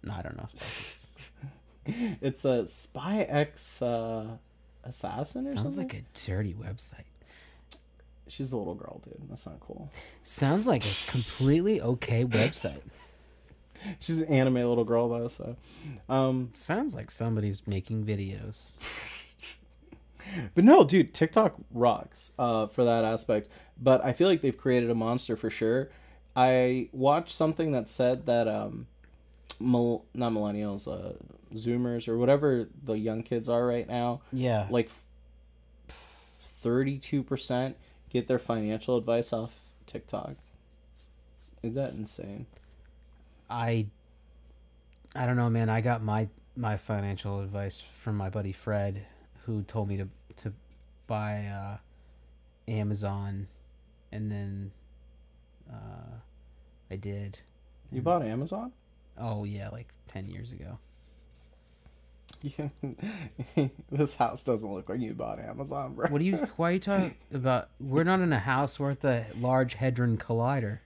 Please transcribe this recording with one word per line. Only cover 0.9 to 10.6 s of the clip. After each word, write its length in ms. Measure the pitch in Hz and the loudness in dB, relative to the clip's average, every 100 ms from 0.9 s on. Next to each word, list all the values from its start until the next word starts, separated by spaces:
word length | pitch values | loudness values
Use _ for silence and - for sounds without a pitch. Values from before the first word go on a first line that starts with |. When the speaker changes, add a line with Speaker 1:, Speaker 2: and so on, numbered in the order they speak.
| - - - - - 139 - - - 143 | -14 -20 -20 -20 -16 -16 -16 -20 -12 -8
Speaker 1:
Kids. 300 | 233 233 135 | -4 -4 -2
Speaker 2:
<laughs> 0 | |
It's 240 | 139 131 | -4 -2
a 220 | 139 123 101 | 0 0 -2
Spy 540 | - - - 156 208 175 | -8 -10 -8 -2 0 2
X, 520 | 147 151 - - - | 2 0 -4 -14 -4
uh, 460 | 120 117 113 113 110 113 _ _ - - | -2 0 -2 -6 -8 -12 _ _ -20 -18
Assassin 580 | 127 - - 117 147 254 269 | -16 -10 -8 -6 -6 -6 -6
or 80 | |
Speaker 1:
Sounds 60 | 247 113 277 | -4 -4 -4
Speaker 2:
something? 80 | |
Speaker 1:
like 100 | 180 | -6
a 320 | - - - - | -8 -12 -12 -4
dirty 280 | 95 104 | -2 -4
website. 500 | 95 104 101 - - - - - - - - - - _ - - - - | -6 -10 -10 -12 -18 -20 -20 -20 -20 -20 -20 -18 -18 _ -20 -20 -20 -18
Speaker 2:
She's 220 | - 135 | -8 -4
a 40 | 123 | -4
little 180 | 90 | -4
girl, 280 | 95 - - | -8 -12 -14
dude. 240 | - - - | -16 -16 -14
That's 160 | - | -14
not 160 | - 76 | -14 -16
cool. 300 | - - 143 - - - | -14 -14 -14 -14 -18 -14
Speaker 1:
Sounds 440 | - - 139 175 | -6 2 4 4